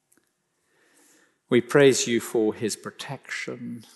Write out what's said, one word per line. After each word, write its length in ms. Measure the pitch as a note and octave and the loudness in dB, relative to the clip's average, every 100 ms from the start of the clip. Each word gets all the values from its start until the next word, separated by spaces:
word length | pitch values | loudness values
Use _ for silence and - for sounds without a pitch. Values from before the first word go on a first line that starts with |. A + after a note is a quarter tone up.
| _ _ _ _ _ _ _ _ _ _ _ _ _ _ _ | _ _ _ _ _ _ _ _ _ _ _ _ _ _ _
We 120 | B2 | 0
praise 460 | - D3 C#3 A#2 - | 2 6 6 4 0
you 120 | A#2 | -2
for 340 | - A#2+ G#2+ | -2 0 0
his 220 | G#2 A2 - | -2 -6 -6
protection, 1080 | G#2 - - C3 - - - B2+ A#2+ A#2+ A2 | -12 -14 -14 -16 -12 -12 -10 -12 -12 -14 -16